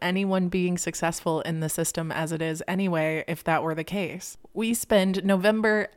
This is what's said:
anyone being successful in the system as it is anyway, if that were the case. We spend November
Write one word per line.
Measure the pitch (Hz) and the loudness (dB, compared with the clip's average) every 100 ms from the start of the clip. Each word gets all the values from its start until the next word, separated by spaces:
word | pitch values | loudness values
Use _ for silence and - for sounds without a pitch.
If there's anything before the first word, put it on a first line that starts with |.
anyone | 175 185 196 190 180 | -2 0 2 2 2
being | 185 180 175 | 2 0 0
successful | - - 165 160 175 156 | -2 -2 -2 0 -2 0
in | - 160 | -2 -2
the | 156 | -2
system | - 165 - 160 | -2 -2 -2 -4
as | 151 160 | -4 -2
it | 160 | -2
is | 160 160 - | -2 -4 -4
anyway, | 185 190 165 156 160 - | 0 0 2 0 -2 -4
if | 165 | -4
that | - 160 | 0 0
were | 160 | 0
the | 160 | -4
case. | 160 202 175 180 - - - | -4 -4 -4 -6 -12 -16 -12
We | - 226 | -4 -2
spend | 233 - 208 190 190 190 | -2 2 4 4 2 2
November | 196 202 220 220 214 - | 4 4 2 2 2 0